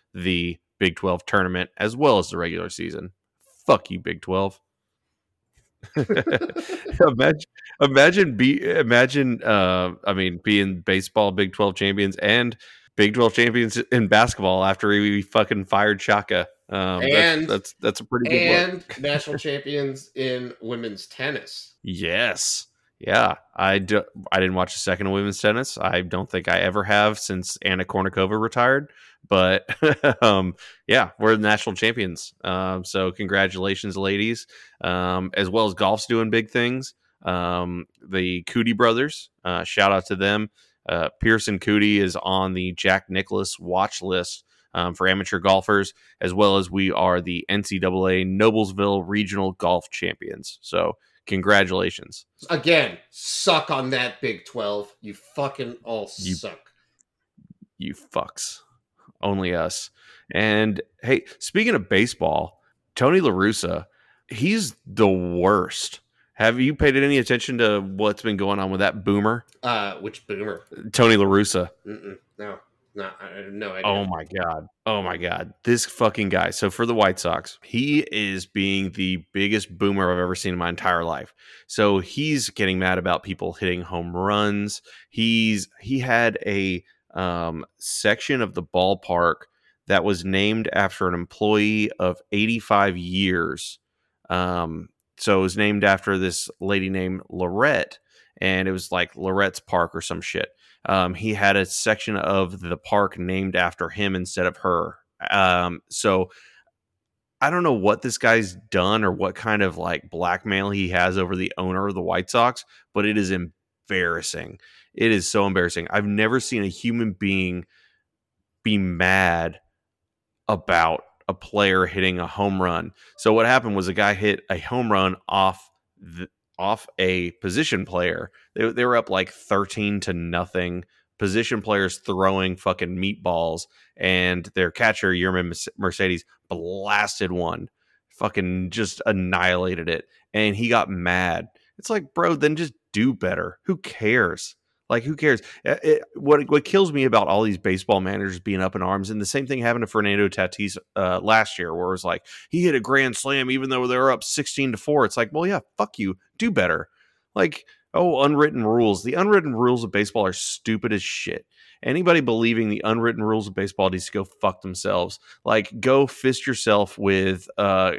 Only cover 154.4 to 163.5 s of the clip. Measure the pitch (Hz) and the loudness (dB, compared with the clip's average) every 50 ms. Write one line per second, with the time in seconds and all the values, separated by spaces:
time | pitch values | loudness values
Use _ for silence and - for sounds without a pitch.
154.4 | 139 - - - 139 131 113 101 - - 147 147 120 98 - - - 104 151 156 | -4 -4 -4 -2 -2 -2 -2 -4 -2 0 2 2 2 2 2 -2 -2 -2 -2 -4
155.4 | 170 185 202 147 - _ _ - - 208 - - 107 95 92 - _ _ _ - | -2 -2 -2 -4 -6 _ _ -4 -4 -4 -4 -4 -4 -4 -4 -6 _ _ _ -4
156.4 | 226 233 185 110 92 87 82 85 82 - _ _ _ _ _ _ _ _ - 104 | -4 -2 2 2 2 2 0 -2 -4 -8 _ _ _ _ _ _ _ _ 0 0
157.4 | 92 82 - - - _ - _ _ _ - 160 180 180 151 131 139 147 151 143 | 0 0 0 -6 -18 _ -20 _ _ _ 0 0 2 2 2 4 4 4 4 4
158.4 | 151 151 151 127 110 107 113 120 117 107 98 92 98 120 143 175 190 208 214 196 | 4 2 2 0 0 2 4 4 4 4 2 0 -2 -4 -2 0 2 4 4 4
159.4 | 160 147 123 110 123 123 127 120 117 95 - 101 104 104 - 113 101 92 90 - | 4 2 0 2 2 2 2 2 0 -2 0 0 0 0 0 0 0 0 -2 -4
160.4 | - - - - - 113 110 101 110 113 107 98 - - - - - - - - | -6 -8 -8 -6 -4 -2 -2 -2 -2 -2 -2 -2 -4 -4 -6 -6 -6 -6 -8 -8
161.4 | - _ _ _ - - _ _ - - 135 170 180 175 170 165 135 117 113 113 | -10 _ _ _ -20 -20 _ _ -4 -2 -2 0 4 4 4 4 4 2 2 2
162.4 | 117 117 117 113 113 107 104 - - 107 113 117 113 117 113 110 107 110 110 110 | 2 2 2 2 0 0 -2 -2 0 0 0 2 2 0 0 0 0 0 0 -2
163.4 | 101 101 | -2 -4